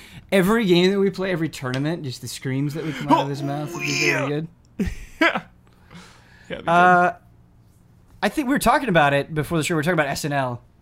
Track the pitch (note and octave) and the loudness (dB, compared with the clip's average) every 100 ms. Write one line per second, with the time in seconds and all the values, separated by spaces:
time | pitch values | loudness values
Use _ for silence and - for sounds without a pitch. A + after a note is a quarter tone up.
0 | - - - G3 F#3 A3+ G3 F3 F#3 G3 | -20 -18 0 2 4 2 4 4 4 2
1 | G3 F#3+ F#3+ E3 D#3+ - B2+ C3 D3 E3+ | 0 0 -4 -2 -4 -6 -4 -2 -4 -4
2 | C#3 A#2+ B2 - C3 C3 C#3+ D#3 D#3 C#3 | -8 -10 -12 -10 -4 -2 -2 -4 -8 -6
3 | D3 E3 C#3+ C#3 C#3+ C#3+ D3 - C#3+ C#3 | 0 0 0 -6 -6 -6 -8 -8 -6 -2
4 | F3 D#3 C#3 D3 E3 _ _ - F#3+ - | 0 0 -2 -4 -6 _ _ -6 -6 -6
5 | - - E4 - - _ _ _ _ F3 | -12 0 0 0 -10 _ _ _ _ -20
6 | - - - - - - E3+ F3 F3+ F3+ | -20 -20 -20 -20 -12 -8 0 4 6 6
7 | F3+ - - _ _ _ _ _ _ _ | 4 -2 -18 _ _ _ _ _ _ _
8 | _ - G#3 D#4 B3+ C#4 A3+ C#4+ B3+ E3+ | _ -4 -4 -2 0 0 2 2 2 4
9 | C#3+ C#3 C#3 D3+ C3 E3 C#3+ E3 D3+ E3 | 4 2 -2 -6 -2 -2 0 0 0 0
10 | C#3 C3 D3+ C#3+ C3 A#2+ _ _ | 0 -2 -4 -2 -4 -6 _ _